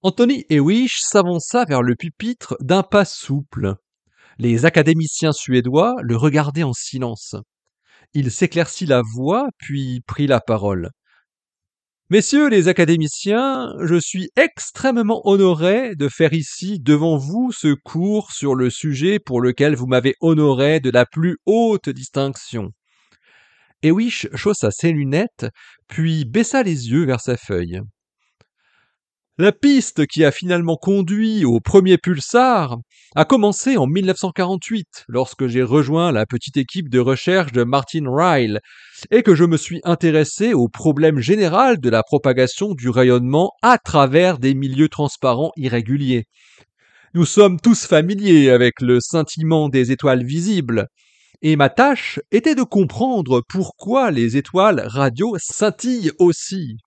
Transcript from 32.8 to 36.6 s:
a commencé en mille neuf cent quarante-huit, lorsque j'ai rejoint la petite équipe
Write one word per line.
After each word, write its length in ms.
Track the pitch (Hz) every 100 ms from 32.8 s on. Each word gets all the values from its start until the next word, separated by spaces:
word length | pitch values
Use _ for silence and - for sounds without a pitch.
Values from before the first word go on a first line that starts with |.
| - _ _
a 100 | -
commencé 520 | 156 262 208 202 - 254
en 100 | 135
mille 200 | 170 185
neuf 100 | 185
cent 160 | 190
quarante-huit, 720 | - 180 190 - 220 170 - -
lorsque 400 | 120 127 - 131
j'ai 160 | 120
rejoint 480 | 123 139 135 160 175
la 160 | 120 107
petite 300 | 123 -
équipe 320 | 143